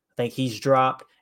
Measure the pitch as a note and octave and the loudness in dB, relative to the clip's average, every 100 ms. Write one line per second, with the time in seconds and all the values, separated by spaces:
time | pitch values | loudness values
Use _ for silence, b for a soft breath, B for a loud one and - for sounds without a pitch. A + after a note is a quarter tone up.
0 | _ - A#2+ B2+ C3 G#2 C#3 C3+ C3 - | _ -6 -6 -4 -4 -2 2 2 2 -2
1 | - _ | -12 _